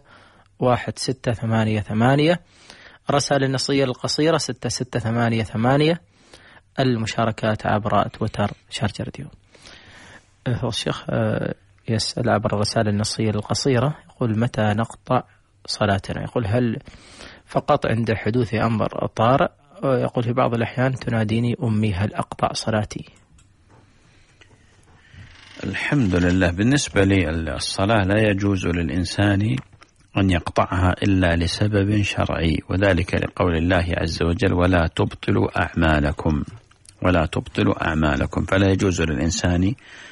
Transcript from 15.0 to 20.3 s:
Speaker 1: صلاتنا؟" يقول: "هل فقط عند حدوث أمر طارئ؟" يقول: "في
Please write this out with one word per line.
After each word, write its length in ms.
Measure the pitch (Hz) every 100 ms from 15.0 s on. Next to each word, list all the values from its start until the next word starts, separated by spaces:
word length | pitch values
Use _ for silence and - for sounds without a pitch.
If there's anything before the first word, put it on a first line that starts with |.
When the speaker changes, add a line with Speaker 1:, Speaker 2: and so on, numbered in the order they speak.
| - 127 - _ _ _ -
Speaker 1:
صلاتنا؟" 560 | - 104 98 - 82
يقول: 240 | 101 - 110
"هل 320 | 120 123 131 - - - - - - -
فقط 400 | - - 147 -
عند 260 | 113 113
حدوث 420 | 110 - 120 117
أمر 520 | 110 113 113 98 - -
طارئ؟" 440 | - 110 139 175 _ _ -
يقول: 400 | 135 127 123 -
"في 80 | 117